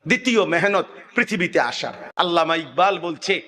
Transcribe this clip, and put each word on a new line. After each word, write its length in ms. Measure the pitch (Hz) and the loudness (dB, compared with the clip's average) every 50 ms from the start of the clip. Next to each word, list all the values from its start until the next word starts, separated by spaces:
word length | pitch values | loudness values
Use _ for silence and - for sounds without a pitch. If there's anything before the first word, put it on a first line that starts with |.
| _ | _
দ্বিতীয় 380 | 156 240 240 - 262 233 220 185 | 0 0 0 2 2 2 2 2
মেহনত 400 | 156 170 170 160 202 202 185 160 - - - - - - | 2 2 2 2 2 2 0 -2 -2 -10 -20 -20 -6 -2
পৃথিবীতে 440 | - 240 - 220 190 180 - - 160 | -2 -2 -2 -2 -2 -2 0 0 0
আসার। 340 | 131 120 - - - 123 - - - - - | 0 0 -2 -6 -8 -8 -10 -12 -18 -10 -2
আল্লামা 400 | - 170 180 170 170 160 156 165 | -2 0 2 2 2 2 2 0
ইকবাল 440 | 165 156 135 123 170 180 202 196 175 | -2 -2 -4 0 2 2 2 2 -2
বলছে 420 | 165 175 160 - - - 190 151 - | -6 -8 -8 -8 -2 -2 -2 -2 -4